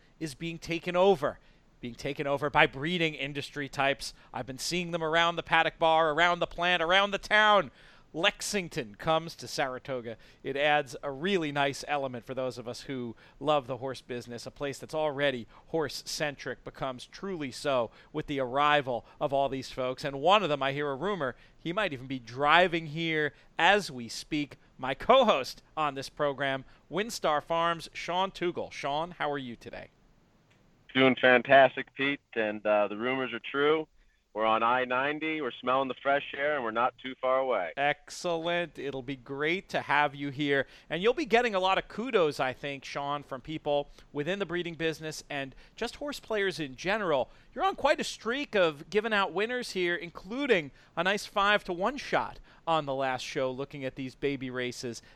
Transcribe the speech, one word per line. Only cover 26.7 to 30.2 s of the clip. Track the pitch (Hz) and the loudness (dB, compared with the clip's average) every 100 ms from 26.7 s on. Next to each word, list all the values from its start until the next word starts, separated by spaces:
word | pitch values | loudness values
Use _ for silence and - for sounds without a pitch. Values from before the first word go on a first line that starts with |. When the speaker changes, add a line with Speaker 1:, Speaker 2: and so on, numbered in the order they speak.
| - _ | -20 _
Speaker 1:
Windstar | 160 226 - 170 147 | -6 -4 -2 0 0
Farms, | - 165 170 165 - | 0 0 0 -2 -6
Sean | - - 180 190 | -12 -4 -2 -2
Tugel. | - 175 131 90 | -2 -4 -4 -8
Sean, | - 143 147 175 175 | -6 -4 -2 -4 -4
how | 147 | -4
are | 143 | -4
you | 127 113 | -6 -12
today? | 117 - - _ _ _ | -12 -14 -16 _ _ _